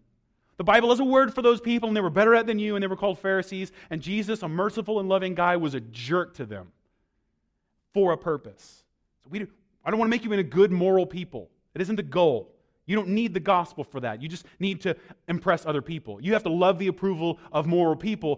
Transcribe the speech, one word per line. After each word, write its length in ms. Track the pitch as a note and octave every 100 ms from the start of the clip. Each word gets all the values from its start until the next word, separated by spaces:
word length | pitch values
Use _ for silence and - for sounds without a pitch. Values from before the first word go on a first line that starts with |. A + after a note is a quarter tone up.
| _ _ _ _ _ -
The 60 |
Bible 260 | F3 A3+ A#3+
has 100 | A#3+
a 40 |
word 320 | C4 C4 C4+ C4
for 80 |
those 180 | A#3+ A#3+
people, 260 | A#3 A#3 A3+
and 80 | G#3+
they 60 |
were 80 | F3+
better 240 | D#3 A3
at 120 | A#3 A3+
it 20 |
than 100 | G#3+
you, 180 | G#3 G3+
and 60 |
they 60 | F#3+
were 80 | F#3
called 240 | G3 F#3
Pharisees, 520 | F#3+ F#3+ F#3 F#3+ F#3+ - -
and 100 | D#3+
Jesus, 400 | D3 G#3 G3+ A3
a 60 | E3
merciful 520 | E3 G#3 A3+ G#3 G#3+
and 80 | F#3+
loving 280 | F#3+ F#3 F3
guy, 220 | F3 F3
was 180 | D#3 C3
a 40 |
jerk 540 | A2+ A2+ A#2+ F3 F3 -
to 100 | A2+
them 240 | G2+ F2+ _ _ _ _ _ _ _ _ _ _ _ _
for 180 | E3 F#3
a 60 | D#3+
purpose. 640 | F3 D3 A2 F#2+ - - _ _ _ _
So 60 | B2+
we 80 | G3
do, 100 | G3 _ _ _ -
I 60 |
don't 80 | A3
want 80 | A3+
to 20 |
make 140 | A#3
you 80 | A3+
into 120 | G3+
good 280 | D#3 D#3 G3+
moral 340 | F3+ F#3 F#3+ F3+
people. 460 | F3 E3+ A#2+ F2 _ _ -
It 60 |
isn't 140 | F#3 G#3+
the 60 |
goal. 540 | D3+ F3 E3 A#2 - _ _ _ -
You 80 | G#3
don't 140 | F3+
need 260 | G#3+ A3+ F3+
the 40 |
gospel 440 | D#3+ F3+ E3 -
for 160 | C3+ C3+
that. 200 | A#2+ A2
You 80 | D#3
just 200 | F3 - -
need 240 | G3 F#3+
to 160 | F#3+ - - - -
impress 400 | E3+ F#3+ E3+ D#3+
other 160 | D3
people. 360 | C3+ D#3+ A2 G2+
You 140 | E3
have 80 | G#3+
to 80 | G#3+
love 300 | E3+ F3+ F3
the 80 | G3
approval 500 | F3+ F#3+ D#3+ E3+ E3 -
of 160 | D#3 D#3
moral 280 | F3 E3 D#3
people 420 | G3 G#3+ D#3